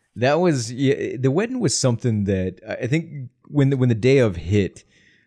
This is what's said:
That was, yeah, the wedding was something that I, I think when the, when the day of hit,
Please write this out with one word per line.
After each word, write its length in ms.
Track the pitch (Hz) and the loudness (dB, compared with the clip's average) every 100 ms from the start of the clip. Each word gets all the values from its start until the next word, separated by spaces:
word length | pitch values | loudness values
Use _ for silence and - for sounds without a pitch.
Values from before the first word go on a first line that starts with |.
| _ | _
That 200 | - 120 | -2 0
was, 380 | 151 180 139 113 | 2 2 0 -2
yeah, 440 | 123 135 - 107 113 | -2 0 0 -2 -2
the 140 | 131 | 0
wedding 260 | 147 233 254 | 0 -2 -2
was 180 | 185 - | -2 0
something 480 | 131 117 127 107 | 0 0 0 0
that 360 | 101 98 92 90 107 | 0 0 -2 -6 -10
I, 180 | 98 | -6
I 20 | 120 | -2
think 420 | 151 170 147 127 _ - | -2 -4 -12 -16 _ -6
when 220 | 147 135 | 0 2
the, 60 | 139 | 2
when 120 | 127 | 0
the 60 | 110 | 2
day 220 | 120 139 | 4 4
of 180 | 117 85 | 4 0
hit, 480 | 78 104 92 - _ _ _ _ | 0 0 0 -4 _ _ _ _